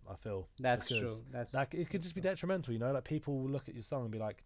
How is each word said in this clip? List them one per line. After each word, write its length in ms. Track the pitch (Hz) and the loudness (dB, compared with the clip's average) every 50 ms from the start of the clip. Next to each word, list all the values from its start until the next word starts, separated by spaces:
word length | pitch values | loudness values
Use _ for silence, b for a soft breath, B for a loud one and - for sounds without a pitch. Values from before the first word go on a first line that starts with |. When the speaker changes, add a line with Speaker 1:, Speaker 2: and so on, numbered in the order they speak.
| - - | -10 -12
Speaker 1:
I 60 | 98 | -12
feel. 340 | - - 113 101 95 92 - _ - | -8 -6 -4 -4 -4 -4 -6 _ 0
Speaker 2:
That's 280 | 127 127 123 120 - - | 4 4 4 4 4 0
Speaker 1:
Because 80 | 131 | 0
Speaker 2:
true. 280 | 113 110 120 110 113 117 - | 0 0 0 -2 -4 -8 -8
That's, 220 | 127 123 120 - | -6 -6 -6 0
Speaker 1:
that, 220 | - 135 139 135 - | 2 2 2 2 0
it 160 | 165 170 - | -2 -2 0
could 120 | - 190 | 0 -2
Speaker 2:
that's 20 | 165 | -2
Speaker 1:
just 120 | 180 160 | -2 -4
be 60 | 190 | 0
Speaker 2:
true. 80 | 175 185 | 2 2
Speaker 1:
detrimental, 440 | 190 - - 175 190 185 139 120 117 | 2 2 2 2 2 2 2 0 0
you 60 | 110 | 2
know? 120 | 117 127 | 2 2
Like, 120 | 139 131 - | 2 2 0
people 360 | - 156 151 - 147 143 135 | 0 0 0 2 0 0 2
will 100 | 131 135 | 2 2
look 200 | 139 135 - - | 0 0 -2 -4
at 60 | - | -10
your 80 | 117 113 | -10 -6
song 200 | - 151 135 120 | -4 -2 -2 0
and 80 | 113 | -2
be 60 | 107 | -2
like, 260 | 110 107 107 98 - - | -2 -2 -2 -4 -6 -8